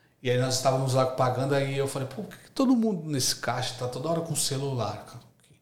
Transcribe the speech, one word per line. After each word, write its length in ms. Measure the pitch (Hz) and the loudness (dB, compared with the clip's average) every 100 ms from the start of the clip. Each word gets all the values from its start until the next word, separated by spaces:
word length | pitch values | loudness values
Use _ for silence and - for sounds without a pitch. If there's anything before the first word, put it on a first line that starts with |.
| _ _ | _ _
E 80 | 127 | 0
aí 80 | 123 | 2
nós 160 | 127 117 | 2 2
estávamos 380 | 135 135 - | 2 2 2
lá 120 | 131 127 | 4 2
pagando, 500 | - 123 117 139 139 | 2 2 2 0 2
aí 220 | 139 139 | 2 0
eu 100 | 139 | -2
falei, 200 | 139 127 | -4 -6
"Pô, 160 | - | -8
por 120 | 185 - | -10 -14
que 60 | - | -8
que 60 | |
todo 240 | - 262 247 | 0 4 4
mundo 340 | 220 180 156 | 4 0 -2
nesse 260 | 139 - - | 0 0 0
caixa 380 | - 120 120 - | -2 -2 -4 -6
tá 80 | 123 | -8
toda 220 | 123 156 | -4 -2
hora 120 | 170 | -2
com 140 | 165 147 | -2 -2
celular, 720 | - 135 139 123 101 - - | -2 -2 -2 -2 -2 -6 -12
cara?" 140 | - - _ _ - | -18 -20 _ _ -20